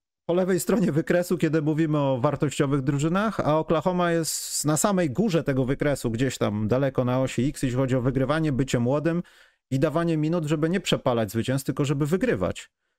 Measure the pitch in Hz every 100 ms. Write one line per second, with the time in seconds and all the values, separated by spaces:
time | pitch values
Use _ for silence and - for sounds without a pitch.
0 | _ _ - 175 185 180 - 202 180 147
1 | - 175 175 175 160 156 147 151 160 151
2 | 139 131 143 139 147 - 143 143 131 139
3 | 160 190 220 - - 156 156 160 185 180
4 | 175 170 156 - - - 143 156 214 185
5 | 165 120 220 165 139 135 123 139 147 135
6 | 123 113 131 - 113 104 107 127 139 131
7 | 123 127 131 - 131 - 135 123 131 127
8 | 123 127 131 156 156 123 135 127 120 147
9 | 156 170 - - - _ - 135 156 156
10 | 170 160 151 175 151 156 160 185 - 131
11 | - 117 110 113 113 131 - 139 143 143
12 | 147 185 240 127 90 - - _ _